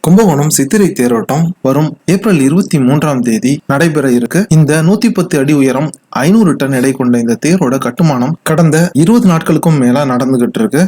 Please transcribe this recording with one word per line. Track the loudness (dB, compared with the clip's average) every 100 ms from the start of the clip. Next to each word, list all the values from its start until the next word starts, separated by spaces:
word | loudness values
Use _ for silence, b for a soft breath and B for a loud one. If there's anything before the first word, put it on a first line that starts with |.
| 4
கும்பகோணம் | 4 4 0 -2 -2
சித்திரை | -2 0 0 0
தேரோட்டம் | -2 -2 -2 -2 -2 -2 -2
வரும் | -2 -2 -6 -4
ஏப்ரல் | -2 0 0 0
இருபத்தி | 0 -2 0 0
மூன்றாம் | 0 -2 -2 -2
தேதி | -2 -2 -4 _
நடைபெற | 0 0 0 0 0
இருக்கு. | 0 -2 2 2
இந்த | 2 2 0
நூத்தி | 2 0 -2
பத்து | -2 -2
அடி | 0 2
உயரம், | 2 0 -4 -8 _ -4 2
ஐநூறு | 2 2 0
டன் | -2 0
எடை | -2 0
கொண்ட | 0 0
இந்த | 0 -2 0
தேரோட | 0 0 -2 -4
கட்டுமானம் | -2 0 0 -2 -4 -4
கடந்த | 0 2 2 0 0
இருபது | 2 4 2
நாட்களுக்கும் | 0 0 0 2 2
மேலா | 0 0 -2
நடந்துகிட்டு | -2 -2 0 -2 -2
இருக்கு. | -2 0